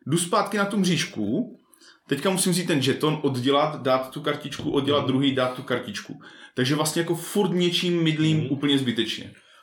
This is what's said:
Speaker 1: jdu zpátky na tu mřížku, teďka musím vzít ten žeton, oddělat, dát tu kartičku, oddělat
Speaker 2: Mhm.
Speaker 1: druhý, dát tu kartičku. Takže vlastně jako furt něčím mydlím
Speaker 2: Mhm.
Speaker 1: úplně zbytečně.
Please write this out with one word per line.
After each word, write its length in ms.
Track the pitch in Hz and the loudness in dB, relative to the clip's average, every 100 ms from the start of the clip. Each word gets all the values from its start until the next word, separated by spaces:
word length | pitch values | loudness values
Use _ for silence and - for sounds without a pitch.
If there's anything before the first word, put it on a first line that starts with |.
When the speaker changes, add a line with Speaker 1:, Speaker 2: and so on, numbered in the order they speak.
| - | -2
Speaker 1:
jdu 120 | 160 | -2
zpátky 380 | 180 214 202 208 | 2 0 0 -2
na 60 | |
tu 120 | 202 202 | 0 0
mřížku, 840 | 180 160 - - 101 127 240 - _ _ - - - | 2 0 -2 -4 -2 -2 -4 -10 _ _ -20 -20 -6
teďka 220 | 143 196 | -2 0
musím 220 | 185 185 | 0 2
vzít 140 | 175 165 | 0 0
ten 160 | 151 | 2
žeton, 360 | 127 127 156 151 | 2 2 0 0
oddělat, 600 | - 123 123 139 151 143 | 0 0 2 2 2 -2
dát 280 | 127 131 131 | 0 0 0
tu 100 | 151 | -6
kartičku, 500 | 147 143 143 - 151 | -4 -4 -6 -8 -2
oddělat 280 | 143 139 143 | 0 2 2
Speaker 2:
Mhm. 80 | 135 | 2
Speaker 1:
druhý, 260 | 131 139 | 2 2
dát 200 | 127 127 | 2 -2
tu 80 | 135 | -4
kartičku. 580 | 123 123 - 101 - - - - - | -4 -4 -4 -10 -12 -14 -18 -20 -8
Takže 200 | - 127 | -2 0
vlastně 280 | 151 156 175 | 2 2 0
jako 120 | 165 | -2
furt 360 | 170 - 202 185 | -4 -2 0 2
něčím 500 | 180 175 175 180 175 | 2 2 2 0 2
mydlím 340 | 160 151 156 160 | 2 2 2 2
Speaker 2:
Mhm. 100 | - | 0
Speaker 1:
úplně 280 | 139 143 135 | 0 2 2
zbytečně. 520 | 123 113 107 - - - _ - | 2 0 -2 -6 -12 -18 _ -20